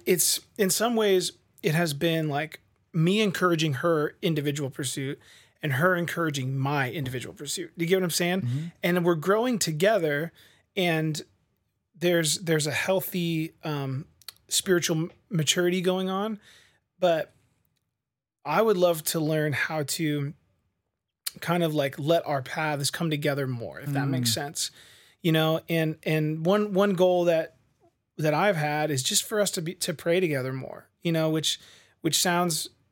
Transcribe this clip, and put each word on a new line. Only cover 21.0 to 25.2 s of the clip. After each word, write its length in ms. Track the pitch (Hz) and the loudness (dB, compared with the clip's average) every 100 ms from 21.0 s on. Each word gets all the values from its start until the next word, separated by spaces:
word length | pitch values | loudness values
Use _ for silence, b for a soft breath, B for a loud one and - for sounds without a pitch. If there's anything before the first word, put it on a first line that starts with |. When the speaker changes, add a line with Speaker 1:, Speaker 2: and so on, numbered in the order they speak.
| _ _ - - | _ _ -12 -8
Speaker 1:
kind 220 | - 175 | -2 0
of, 120 | 165 151 | 2 2
like, 240 | 139 147 | 0 -2
let 260 | 143 165 151 | 2 2 2
our 160 | 139 | -2
paths 480 | 127 165 156 143 143 | -4 -4 -2 -2 -4
come 200 | - 170 | -2 -2
together 360 | 147 147 139 135 | 0 0 -2 -2
more, 340 | 120 98 69 | -4 -8 -10
if 80 | 143 | -4
that 180 | 139 139 | -2 0
makes 240 | 131 120 | 0 0
Speaker 2:
Mm. 40 | 110 | -2
Speaker 1:
sense. 360 | 143 - - B B B B B | -4 -6 -8 B B B B B